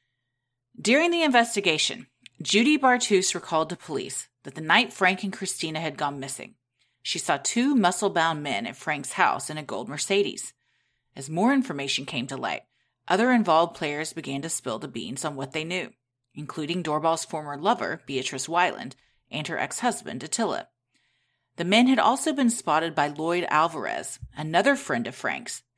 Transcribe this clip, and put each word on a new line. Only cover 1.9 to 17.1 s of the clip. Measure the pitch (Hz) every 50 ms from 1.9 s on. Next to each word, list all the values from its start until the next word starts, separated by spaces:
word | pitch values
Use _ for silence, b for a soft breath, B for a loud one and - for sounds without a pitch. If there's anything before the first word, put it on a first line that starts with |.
| - 156 - - _ _ - - _ -
Judy | 156 - - 208 233 294 302 294
Bartus | 285 254 247 247 - - 208 185 180 - -
recalled | 175 - - 170 160 160 156
to | 170
police | - - - 151 127 - - - - - - _ _ -
that | 147 -
the | -
night | 160 156 170 226 247 247 -
Frank | - 196 185 190 190 -
and | 196 185
Christina | - 190 180 - - - 160 160 160
had | 165 156 143 -
gone | 151 143 143 139
missing, | 131 135 - - - - - _ _ _ _ _ _ _ _ _ -
she | - - 170
saw | - - - 233
two | 233 - - 233 247 285 285
muscle-bound | 247 196 175 185 - 208 196 160 170 160 165 160 151 147
men | 147 117 101 117
at | 101 123
Frank's | - - 165 151 143 135 - -
house | - 180 - - - - -
in | 151 156
a | 143
gold | - 110 98 120 107
Mercedes. | 143 147 - - 196 202 202 143 - - - - - _ _ _ _ _ _ _ _ _ _ _ -
As | 135 135 143
more | 160 170 202 247 277
information | 269 254 - 160 143 139 135 - - 135
came | - - 123 117 -
to | 139 131
light, | 120 98 73 - - _ _ _ _ _ _ _ _ -
other | 175 214 233 254
involved | 254 233 208 180 156 160 170 170 -
players | - 170 147 147 147 156 - -
began | 165 - 139 135 139
to | 143 165
spill | - - - 131 110 110
the | - 143
beans | - 117 78 87 123 - -
on | 156 147
what | 135 135 135
they | - 156 160
knew, | 165 180 185 165 - - _ _ _ _ _ _ _ -
including | - 151 - - 165 151 147 175 185 165
Doorball's | 156 151 151 160 165